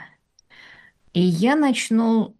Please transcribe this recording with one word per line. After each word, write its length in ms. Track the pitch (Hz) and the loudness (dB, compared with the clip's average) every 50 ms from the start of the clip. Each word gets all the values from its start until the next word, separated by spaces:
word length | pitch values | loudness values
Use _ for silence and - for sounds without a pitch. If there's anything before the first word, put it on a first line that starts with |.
| - - _ _ _ _ _ _ _ _ - - - - - - - - _ _ _ _ - | -16 -20 _ _ _ _ _ _ _ _ -20 -20 -20 -20 -20 -20 -20 -20 _ _ _ _ -2
И 80 | 175 | 0
я 340 | 175 185 170 165 190 247 285 | 0 2 0 0 0 0 0
начну 800 | 311 294 277 247 226 - - 226 220 226 226 226 226 208 - - _ | 2 0 0 0 -2 -4 -2 -2 0 0 2 0 0 -2 -4 -8 _